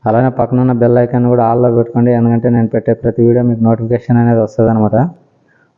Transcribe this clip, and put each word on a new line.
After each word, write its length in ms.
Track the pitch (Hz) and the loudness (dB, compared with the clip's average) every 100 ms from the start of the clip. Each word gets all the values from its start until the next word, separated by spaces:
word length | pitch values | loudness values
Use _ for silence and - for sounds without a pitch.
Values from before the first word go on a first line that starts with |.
| 113 | 0
అలానే 220 | 113 131 | 0 0
పక్కనున్న 440 | 127 117 123 127 | -2 -2 0 0
బెల్ 260 | 120 120 120 | 0 2 2
ఐకాన్ 280 | 120 123 120 | 0 0 0
కూడా 260 | 123 113 | 0 0
all-లో 240 | 120 123 117 | 0 0 0
పెట్టుకోండి, 360 | 117 120 120 | 0 0 0
ఎందుకంటే 360 | 120 117 117 120 | 2 2 0 0
నేను 200 | 120 113 | 0 0
పెట్టే 240 | 117 113 | -2 -2
ప్రతి 300 | 113 117 110 | -2 -4 0
వీడియో 220 | 117 120 | 2 2
మీకు 200 | 120 113 | 0 0
నోటిఫికేషన్ 520 | 113 117 113 120 - 120 | 0 0 -2 -4 0 0
అనేది 240 | 120 117 | 2 0
వస్తుందన్నమాట. 560 | 107 - 113 113 107 107 165 165 _ _ _ _ _ | -2 0 0 0 0 0 -2 -6 _ _ _ _ _